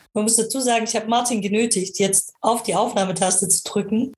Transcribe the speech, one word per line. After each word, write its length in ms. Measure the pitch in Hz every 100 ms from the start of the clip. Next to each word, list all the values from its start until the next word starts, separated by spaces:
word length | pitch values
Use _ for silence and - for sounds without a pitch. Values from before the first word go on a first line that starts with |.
| _
Man 120 | 214
muss 120 | 214 226
dazu 240 | 220 269
sagen, 240 | 247 233
ich 100 | 220
habe 140 | 226 220
Martin 320 | 233 247 226
genötigt, 580 | 190 208 233 190 185 -
jetzt 360 | 196 196 - -
auf 200 | 220 233
die 120 | -
Aufnahmetaste 720 | 175 - - 185 170 185 180 185
zu 140 | -
drücken 480 | - 208 202 220 262